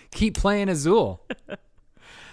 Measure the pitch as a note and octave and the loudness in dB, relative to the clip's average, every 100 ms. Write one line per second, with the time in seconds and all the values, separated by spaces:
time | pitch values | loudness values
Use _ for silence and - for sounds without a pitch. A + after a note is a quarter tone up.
0 | - - G#3+ - G3+ G3+ G3 E3 D3+ A3 | -12 -2 -2 0 0 0 0 0 2 2
1 | A2+ F#2 - - - - _ _ _ _ | 2 -4 -14 -16 -14 -16 _ _ _ _
2 | - - - | -20 -20 -20